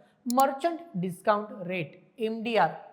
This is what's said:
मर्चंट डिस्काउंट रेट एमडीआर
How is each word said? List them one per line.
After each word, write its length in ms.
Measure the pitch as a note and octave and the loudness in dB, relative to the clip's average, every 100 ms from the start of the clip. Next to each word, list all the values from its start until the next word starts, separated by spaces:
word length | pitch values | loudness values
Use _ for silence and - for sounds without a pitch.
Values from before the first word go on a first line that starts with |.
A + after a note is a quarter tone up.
| _ _ B3 | _ _ 0
मर्चंट 520 | B3 C#4 C#4 E4+ D#4+ - | 4 4 2 -2 -2 -8
डिस्काउंट 540 | F3+ F3+ F3 A#3 G#3 G#3 - F3 | -4 -4 -2 2 2 0 -10 -6
रेट 320 | F#3 D#3 - _ - | -6 -6 -12 _ -6
एमडीआर 520 | A3 A3+ A3+ G#3+ D#3+ D#3+ - | -6 -4 0 2 2 0 -12